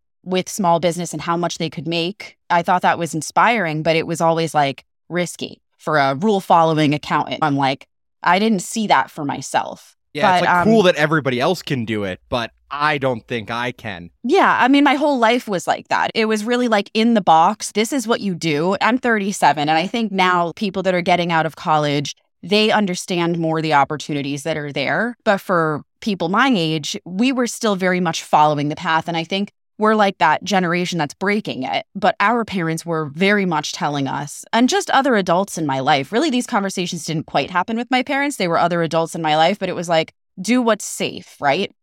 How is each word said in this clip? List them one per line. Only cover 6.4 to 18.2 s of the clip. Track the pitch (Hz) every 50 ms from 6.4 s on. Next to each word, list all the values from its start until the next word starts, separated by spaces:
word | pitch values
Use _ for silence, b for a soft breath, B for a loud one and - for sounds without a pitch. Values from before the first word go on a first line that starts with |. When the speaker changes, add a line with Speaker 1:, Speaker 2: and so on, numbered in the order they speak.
| - - 190 170 165 160 160 151 156 139 147
Speaker 1:
accountant. | 151 - - 175 151 - - 127 - 156
I'm | 151 139
like, | 139 139 135 139 - - _ _ _ _ _ _ _ -
I | 165 175 196
didn't | 214 226 220 175 -
see | - - 226 214
that | 175 160 135 - -
for | - 170 147
myself. | 139 127 - 139 - - 135 - - - - - - _ _ _ _ -
Speaker 2:
Yeah, | - 220 196 185
it's, | 180 175
Speaker 1:
But, |
Speaker 2:
like, | - 175 175
Speaker 1:
um, | 175
Speaker 2:
cool | 214 226 220 185
that | 185 165
everybody | 147 151 151 160 156 127 135 123 120
else | 135 170 185 - -
can | - 151 127 113
do | 98 110 107 101
it, | 95 92 - _ _
but | 135 120 113 - - _ _ _
I | 139 143 147 151 151 147
don't | 135 131 123 110 -
think | _ 127 117 104 101
I | 113 117 120 127 123
can. | - - 110 95 87 87 85 - _ -
Speaker 1:
Yeah, | 240 330 392 311 196 160 110
I | 233 254
mean, | 277 285 285
my | 285 262
whole | 269 302 294 285 247
life | 226 220 240 247 - 226
was | 196 170 -
like | - - - - -
that. | - 90 82 - -
It | - 220
was | 220 220 214 208
really, | 233 240 247 247 233
like, | 220 208 208 - -
in | 220 226 233 233
the | 214
box. | 175 - 160 160 170 190 214 - - - -
This | 202 226 - 302
is | 269 202
what | 220 233 -